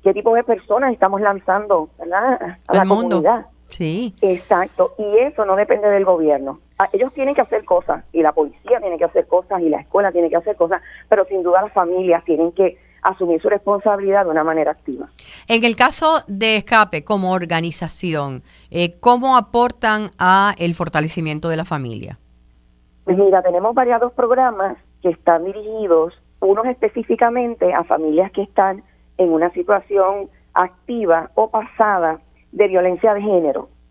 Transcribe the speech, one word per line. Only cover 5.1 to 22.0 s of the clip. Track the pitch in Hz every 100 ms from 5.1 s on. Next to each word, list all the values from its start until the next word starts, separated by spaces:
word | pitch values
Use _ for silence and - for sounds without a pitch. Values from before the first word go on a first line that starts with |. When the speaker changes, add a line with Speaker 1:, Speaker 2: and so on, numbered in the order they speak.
| 214
Speaker 1:
eso | 269 - 202
no | 190
depende | 208 - 208
del | 202 190
gobierno. | 175 156 139 135 143 _ -
Ah, | 196
ellos | 196 254
tienen | 285 269 285
que |
hacer | 240 220 -
cosas, | 175 - 156 -
y | 160
la | 156
policía | 160 151 - - 240
tiene | 202 165
que | 165
hacer | 185 175
cosas, | 180 185 190
y | 165
la | -
escuela | 151 196 196
tiene | 175 170
que | 170
hacer | 214 208
cosas, | 170 180 - - -
pero | 202 185
sin | 190
duda | 175 185
las | 208
familias | 202 175 180 185 170
tienen | - 156 170
que | 170 190 - _ _
asumir | - 185 175 160
su | 208
responsabilidad | 202 - 202 208 202 196 196 180
de |
una | 156
manera | 160 160 147
activa. | 156 - 127 - - - - -
Speaker 2:
En | 233
el | 233 220
caso | 247 - 311 320 -
de | 196 226 214
Escape, | - 226 208 160
como | - 202 185
organización, | 185 170 165 170 156 160 - 180 156 139 127 - _ _
eh, | 170 175 175
¿cómo | 247 247 262 254
aportan | - 233 240 - 226 214 208 -
a | 185 190 202 -
el | 170
fortalecimiento | 170 156 151 156 175 160 151 165
de | 160
la | 160
familia? | 151 123 110